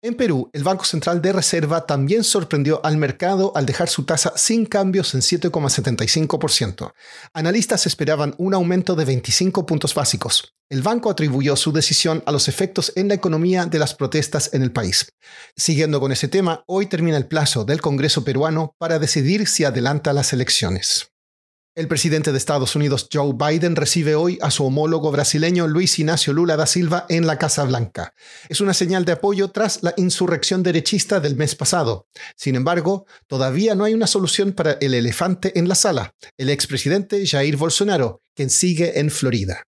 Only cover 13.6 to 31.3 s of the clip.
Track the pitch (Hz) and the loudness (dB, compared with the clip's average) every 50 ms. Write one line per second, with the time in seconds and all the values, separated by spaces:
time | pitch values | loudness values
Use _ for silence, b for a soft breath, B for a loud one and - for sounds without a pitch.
13.6 | 175 170 160 160 151 139 - - 139 131 - 156 143 - - 151 - - - 139 | 0 0 0 0 0 0 -2 -4 -6 -2 0 -2 -2 0 -2 -2 -4 -2 0 0
14.6 | 131 123 - 135 113 92 90 - - - _ B B B B B B B B - | 0 0 0 -2 -2 0 0 -2 -2 -4 _ B B B B B B B B -4
15.6 | - - 165 139 156 156 151 139 127 135 131 - - 139 - 190 196 175 165 156 | -2 0 2 2 2 2 2 0 0 0 -2 -2 -2 0 0 2 2 2 0 -2
16.6 | - _ 180 190 208 196 - 165 165 170 156 147 131 - 156 160 147 135 - 127 | -6 _ -2 -2 -2 -2 -2 0 0 2 2 0 0 0 0 0 0 0 0 -2
17.6 | 107 101 143 165 - 165 139 135 135 156 - 160 131 - 131 127 143 160 160 156 | 0 0 -2 0 0 0 0 2 0 0 0 0 0 -2 0 0 0 0 0 0
18.6 | 165 151 _ _ 170 165 165 160 147 147 - 160 135 135 185 214 214 180 - 175 | -2 -4 _ _ -4 -2 0 0 0 0 0 0 2 2 2 0 0 0 0 0
19.6 | 160 143 117 127 120 127 147 151 143 156 143 143 131 - - 127 123 - - - | 0 0 0 0 0 0 0 0 0 0 0 0 0 0 0 -2 0 0 0 0
20.6 | - 92 90 95 - - - - - - _ _ _ _ _ _ _ _ _ _ | 0 0 -2 -2 -2 -2 -2 -2 -4 -6 _ _ _ _ _ _ _ _ _ _
21.6 | _ _ _ - 160 143 165 147 - 170 151 156 147 156 143 135 - - 156 143 | _ _ _ -8 -4 -2 -2 0 2 2 2 2 2 0 0 -2 0 0 0 0
22.6 | 131 117 - 151 147 147 131 131 - - - 151 143 143 135 117 147 151 156 165 | 0 0 0 0 0 2 0 0 -2 -4 -2 0 0 0 0 0 0 2 2 2
23.6 | 156 175 170 160 151 143 - 170 160 147 151 151 165 175 180 - - 147 - - | 2 2 0 0 0 0 0 2 2 2 2 2 2 0 0 0 -2 -2 0 0
24.6 | 143 131 131 143 151 156 165 165 147 156 139 139 143 - - 151 156 170 180 180 | 0 0 0 0 0 0 0 0 0 0 0 0 0 0 2 2 2 2 2 2
25.6 | 170 160 151 165 185 180 - - 156 151 165 151 - - 143 151 175 170 160 151 | 0 2 2 2 2 0 0 0 0 0 0 0 0 0 2 0 2 2 2 0
26.6 | 156 139 - 180 180 160 170 175 - - 170 165 170 160 156 135 180 151 - - | 2 0 2 0 0 0 0 -2 -2 -2 -2 0 2 0 0 0 -2 -2 0 0
27.6 | 147 131 127 123 117 98 _ - 87 - _ B B B B B B B 160 - | 0 0 0 -2 -2 -6 _ -10 -12 -12 _ B B B B B B B -4 -2
28.6 | 202 196 185 - 190 170 185 185 180 175 170 - - 202 202 190 196 190 - - | 0 0 2 0 0 0 0 0 0 0 -2 0 0 -2 0 0 -2 -2 0 -2
29.6 | 214 208 - - - 170 175 - 185 180 - - 185 175 170 156 - - 190 185 | -2 -2 -2 -2 -2 -2 0 0 0 0 0 0 0 0 0 0 0 -2 0 0
30.6 | 185 180 170 165 - - - 196 - - 208 190 147 147 | 0 2 0 0 0 0 -2 -2 0 0 0 0 0 0